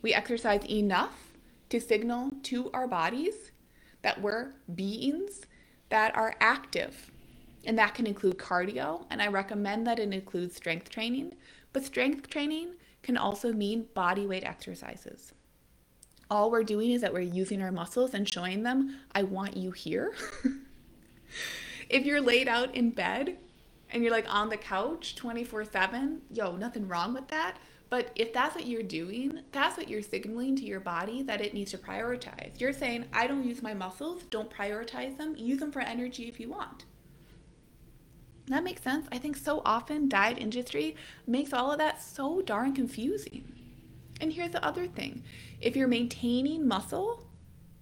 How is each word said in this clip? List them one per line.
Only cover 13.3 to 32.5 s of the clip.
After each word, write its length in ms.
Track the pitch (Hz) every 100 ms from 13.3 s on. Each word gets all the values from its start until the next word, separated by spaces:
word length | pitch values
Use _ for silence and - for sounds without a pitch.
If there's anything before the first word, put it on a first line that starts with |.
| 208 240
mean 340 | 220 202 226 220
body 320 | 196 180 196
weight 180 | 202 185
exercises. 920 | - 175 - 175 - - - - - - _ _ _ _ _ _ - - -
All 220 | 208 214
we're 140 | 226
doing 260 | 214 208 233
is 80 | 240
that 140 | 202
we're 80 | 180
using 400 | 180 180 190 196
our 100 | 185
muscles 420 | 185 175 247 254
and 140 | 214 202
showing 360 | 180 180 196
them, 360 | 233 262 269 - -
"I 80 | 202
want 320 | 196 190 196
you 160 | 190 185
here." 420 | 180 - - 392 - - -
<laughs> 100 | 262 - - - - - - - - - - - - - -
If 160 | 262
you're 160 | 285 294
laid 260 | 247 240 254
out 280 | 233 262
in 140 | 254 233
bed 480 | 226 180 208 277 359 - - - - -
and 140 | 240
you're, 80 | 233
like, 160 | 226 220
on 220 | 208 214
the 80 | 214
couch 580 | - 190 247 339 -
twenty-four 480 | - 240 233 240 220
seven, 580 | 214 196 190 240 277 320 -
yo, 280 | 226 190 180
nothing 300 | 233 240 196
wrong 240 | 175 185
with 160 | 262 269
that. 280 | 311 330 - - - -
But 220 | 247 240
if 180 | - 226
that's 220 | 247 269
what 120 | 349 247
you're 160 | 233
doing, 560 | 196 160 175 220 277 311 -
that's 240 | 277 311 349
what 100 | 320
you're 140 | 214
signaling 560 | 208 196 208 226 262 269
to 80 |
your 160 | 214 196
body 420 | 190 170 196 247
that 160 | 269 208
it 140 | 208
needs 180 | 202 196
to 60 | 185
prioritize. 840 | - 196 233 247 - - -